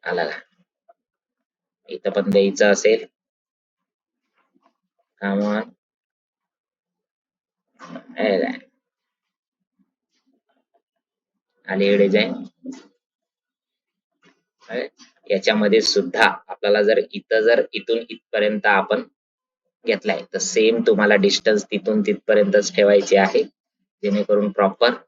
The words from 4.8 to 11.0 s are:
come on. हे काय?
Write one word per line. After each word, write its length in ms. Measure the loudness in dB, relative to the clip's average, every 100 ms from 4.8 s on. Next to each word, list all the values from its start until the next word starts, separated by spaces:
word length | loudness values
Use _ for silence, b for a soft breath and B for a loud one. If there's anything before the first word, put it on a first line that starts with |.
| _ _ _ _
come 200 | -6 -4
on. 280 | -2 -4 -8 _ _ _ _ _ _ _ _ _ _ _ _ _ _ _ _ _ _ _ _ _ -20 -20 -20 -6
हे 200 | -2 -2
काय? 160 | -2 -8 _ _ _ _ _ _ _ _ _ _ _ _ _ _ _ _ _ _ _ _ _ _ _ _